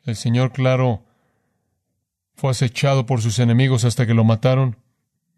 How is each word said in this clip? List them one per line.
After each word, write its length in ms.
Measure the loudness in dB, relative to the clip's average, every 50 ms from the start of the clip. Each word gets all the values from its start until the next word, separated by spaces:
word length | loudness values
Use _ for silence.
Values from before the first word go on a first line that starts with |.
| -10
El 140 | -10 -8
Señor, 340 | -6 -4 -2 0 0 0 -2
claro, 540 | -2 -2 0 0 0 2 0 0 -2 -4 _ _ _ _ _ _ _ _ _ _ _ _ _ _ _ _ _ _ _ _ _ _ _ _ _ _ _
fue 180 | -6 -4 -4
acechado 540 | -2 -2 -2 -4 -4 -2 -2 0 0 0 0
por 160 | -2 -2 -2
sus 180 | -2 -2 0 0
enemigos 460 | 0 2 2 2 2 2 0 0 0
hasta 200 | 0 0 0 0
que 80 | 0 2
lo 120 | 2 4
mataron, 520 | 2 2 2 0 0 0 0 0 -2 -4 -8 _ _ _ _ _ _ _ _ _ _ _